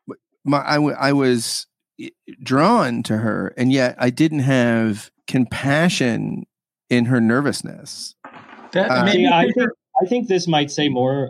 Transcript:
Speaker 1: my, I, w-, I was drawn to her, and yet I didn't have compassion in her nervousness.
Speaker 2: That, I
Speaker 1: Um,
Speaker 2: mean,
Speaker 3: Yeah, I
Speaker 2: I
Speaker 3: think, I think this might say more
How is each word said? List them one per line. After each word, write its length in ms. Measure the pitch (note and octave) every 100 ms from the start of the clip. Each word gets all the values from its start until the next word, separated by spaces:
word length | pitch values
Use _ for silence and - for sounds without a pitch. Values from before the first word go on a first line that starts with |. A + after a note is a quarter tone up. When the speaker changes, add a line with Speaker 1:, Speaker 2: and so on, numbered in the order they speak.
| - - _ _
Speaker 1:
my, 180 | C#3 C#3+ C#3+
I, 80 |
w-, 220 | D3+ D3 -
I 160 | C3+
was 520 | C#3+ B2+ A#2+ - - - _ _ - A#2 _ - -
drawn 600 | B2+ C3+ F3+ A#3 C3 A#2
to 120 | A#2 A2
her, 380 | A2+ F#2+ F#2+ -
and 160 | B2
yet 220 | C3+ B2 -
I 120 | B2
didn't 300 | B2 D#3 D3+
have 680 | C3 C3 A#2+ A#2 A2 G#2+ - _ -
compassion 1160 | C3 A2+ A#2 C#3 D3 F3 - B2 G#2+ G#2+ - - _ _ _ -
in 160 | B2 A#2
her 140 | B2+
nervousness. 960 | A2+ B2+ C#3+ - - E2+ - - - _ - - - - -
Speaker 2:
That, 180 | F#3 G#3+
I 80 | G#3+
Speaker 1:
Um, 60 | F#3
Speaker 2:
mean, 140 | F#3
Speaker 3:
Yeah, 140 | F3+
I 80 | E3+
Speaker 2:
I 80 | F3
Speaker 3:
think, 180 | B3 A#3+ - _ D#3
I 40 | F#3
think 220 | B3 B3
this 200 | F#4+ E3+
might 220 | D3+ D3
say 180 | - D3
more 400 | B2+ C3 C#3